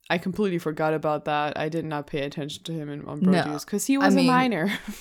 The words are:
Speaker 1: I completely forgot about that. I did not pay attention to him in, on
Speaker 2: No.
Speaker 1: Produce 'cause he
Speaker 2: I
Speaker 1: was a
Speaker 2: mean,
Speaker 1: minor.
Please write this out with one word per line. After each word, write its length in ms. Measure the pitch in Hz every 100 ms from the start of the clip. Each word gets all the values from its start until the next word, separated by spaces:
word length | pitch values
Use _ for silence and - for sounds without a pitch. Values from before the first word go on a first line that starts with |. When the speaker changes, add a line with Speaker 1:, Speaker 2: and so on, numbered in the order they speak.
| -
Speaker 1:
I 100 | 170
completely 380 | 185 175 208 175
forgot 360 | 160 156 156
about 320 | 156 151 151 156
that. 340 | 147 147 -
I 80 | 156
did 160 | 165
not 240 | 156 147 139
pay 140 | 151
attention 420 | 139 143 143 151
to 80 | -
him 160 | 160 147
in, 160 | 147 -
on 140 | 147
Speaker 2:
No. 240 | 185 180
Speaker 1:
Produce 220 | 165 151 -
'cause 200 | 202 -
he 80 | 269
Speaker 2:
I 80 | 277
Speaker 1:
was 80 |
a 40 | 277
Speaker 2:
mean, 80 | 254
Speaker 1:
minor. 440 | 254 254 190 202 226 - 202